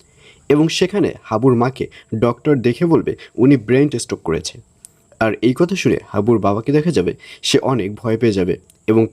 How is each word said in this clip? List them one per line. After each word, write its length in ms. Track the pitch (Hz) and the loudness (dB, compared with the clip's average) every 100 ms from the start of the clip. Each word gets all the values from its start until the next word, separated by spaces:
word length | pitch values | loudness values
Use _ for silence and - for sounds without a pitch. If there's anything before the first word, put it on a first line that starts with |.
| _ _ - _ - | _ _ -20 _ -2
এবং 180 | 147 160 | 2 2
সেখানে 460 | - 180 202 117 - | 0 -2 0 -2 -4
হাবুর 320 | - 110 131 117 | -6 0 2 2
মাকে 320 | 127 - - - - 110 | 0 -4 -10 -12 -10 -2
ডক্টর 400 | 120 - 151 139 | -2 -2 0 0
দেখে 300 | 120 120 170 | 0 0 2
বলবে 300 | 131 - - - - | 2 0 -8 -8 2
উনি 220 | 135 135 | 4 4
ব্রেন 320 | 107 135 147 120 | 2 2 2 -2
স্ট্রোক 200 | - 98 | -6 -8
করেছে। 400 | 82 80 - - - _ - _ _ - | -4 -6 -6 -16 -20 _ -20 _ _ -4
আর 140 | 110 - | -2 0
এই 120 | 127 127 | 0 2
কথা 200 | 175 190 | 0 0
শুনে 220 | 113 - - | -2 -2 -4
হাবুর 320 | 104 104 113 | -2 0 2
বাবাকে 320 | 98 104 143 | 2 -2 0
দেখা 200 | 151 165 | 0 0
যাবে 220 | 120 87 - - - | 0 -2 -6 -14 -10
সে 180 | - - | -6 -4
অনেক 360 | 127 123 98 104 | -2 -2 -4 -6
ভয় 220 | 110 113 | -4 0
পেয়ে 160 | 117 | 0
যাবে 240 | 95 90 85 _ _ - | 0 -2 -4 _ _ 0
এবং 200 | 110 113 | 2 2